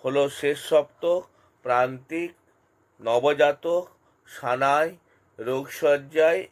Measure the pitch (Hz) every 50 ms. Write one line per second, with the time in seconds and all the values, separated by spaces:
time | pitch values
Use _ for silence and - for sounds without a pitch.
0 | - 131 135 143 139 135 - - - 143 147 143 - - 160 151 139 - _ -
1 | - 170 175 180 - _ _ _ _ _ _ _ - 123 123 123 127 131 131 131
2 | 135 - 160 165 170 - - _ _ _ _ _ _ _ _ _ _ _ _ _
3 | 107 113 117 123 127 147 147 143 151 147 143 - - 165 175 180 180 - _ _
4 | _ _ _ _ _ - - - - 120 123 127 135 139 143 151 160 165 180 _
5 | _ _ _ _ _ _ _ - 110 120 131 135 139 135 - - 165 147 143 139
6 | 139 139 156 160 156 160 170 190 - -